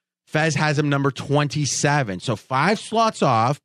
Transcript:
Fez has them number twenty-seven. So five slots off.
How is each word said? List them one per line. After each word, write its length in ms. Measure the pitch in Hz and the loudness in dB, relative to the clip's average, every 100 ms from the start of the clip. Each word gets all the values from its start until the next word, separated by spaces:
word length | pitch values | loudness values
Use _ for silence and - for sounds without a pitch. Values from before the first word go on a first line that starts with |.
| _ _ _ | _ _ _
Fez 280 | 156 160 151 | 0 0 0
has 200 | 156 147 | 0 0
them 120 | 147 | 0
number 220 | 143 139 | 0 0
twenty-seven. 1120 | - - 143 147 151 143 - 147 147 113 92 | -4 -2 0 0 -2 -4 0 0 2 0 -4
So 160 | - 107 | -6 -6
five 420 | - 131 165 220 | -4 0 0 0
slots 420 | - 220 220 - | -2 0 0 2
off. 380 | 160 113 120 147 | 2 2 2 -2